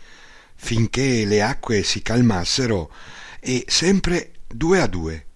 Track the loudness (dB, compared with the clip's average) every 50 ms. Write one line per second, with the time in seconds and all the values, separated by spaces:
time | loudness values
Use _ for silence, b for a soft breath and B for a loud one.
0 | B B B B B B B B B B B B -6 -2 0 0 0 0 0 0
1 | 0 2 2 2 2 2 4 2 2 2 -2 -4 -2 -2 0 0 0 0 -2 -2
2 | -2 0 4 4 4 4 4 2 0 -2 -2 0 0 0 0 -2 -4 -6 B B
3 | B B B B B B B B B -4 -2 -2 -2 -2 0 2 4 4 4 4
4 | 2 0 0 -2 -4 -6 -12 -14 -12 -10 -6 -2 2 4 4 4 4 2 0 -2
5 | -4 -4 -6 -8 -12 -16 -18